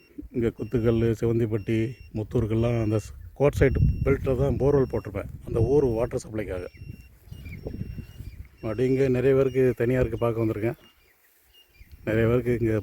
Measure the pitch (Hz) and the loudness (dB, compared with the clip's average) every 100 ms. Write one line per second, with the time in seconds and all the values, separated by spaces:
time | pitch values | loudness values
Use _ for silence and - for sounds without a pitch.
0 | _ - - 127 113 - 110 123 113 113 | _ -18 -10 -4 -2 -4 -4 0 2 2
1 | 117 110 117 117 113 110 101 110 113 123 | 2 0 0 0 0 -2 -2 -2 -2 -8
2 | - 110 104 127 110 113 117 117 107 110 | -10 -8 -4 -2 0 2 2 0 0 -2
3 | - - - - 143 - 135 - - - | -4 -14 -10 0 2 4 4 4 2 2
4 | 135 135 139 123 139 117 135 143 123 113 | 0 0 0 0 0 2 2 4 2 -2
5 | 104 98 - - - 113 120 143 135 113 | -6 -8 -8 -12 -4 0 2 4 2 0
6 | 123 131 - 107 98 92 90 - - - | -2 -4 -6 -8 -6 -8 -10 -14 -18 -18
7 | - - - - - - - - - - | -20 -20 -20 -16 -14 -12 -12 -10 -10 -12
8 | - - - - - - 110 107 131 131 | -14 -16 -16 -16 -20 -10 -6 0 2 2
9 | 139 123 135 135 135 131 127 117 120 127 | 2 2 4 4 2 2 2 2 2 2
10 | 123 113 117 113 110 107 113 - - _ | 0 0 0 2 0 0 -2 -4 -14 _
11 | _ _ _ _ _ _ _ - - - | _ _ _ _ _ _ _ -20 -20 -10
12 | - 110 113 123 120 117 113 110 | -2 2 4 2 2 0 0 0